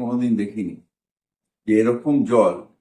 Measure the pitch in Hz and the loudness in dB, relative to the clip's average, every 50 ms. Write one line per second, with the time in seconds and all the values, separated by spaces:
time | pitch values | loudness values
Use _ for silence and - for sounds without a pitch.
0 | 123 117 123 123 123 120 113 101 101 101 - 107 95 85 - - _ _ _ _ | -6 -4 -4 -2 0 0 0 0 -2 -4 -6 -8 -8 -8 -10 -14 _ _ _ _
1 | _ _ _ _ _ _ _ _ _ _ _ _ - 107 107 107 113 117 120 120 | _ _ _ _ _ _ _ _ _ _ _ _ -2 0 2 2 2 2 0 -2
2 | - 151 147 135 110 104 120 117 135 - - - - - _ _ | -2 0 0 0 0 2 4 4 4 4 2 -4 -10 -20 _ _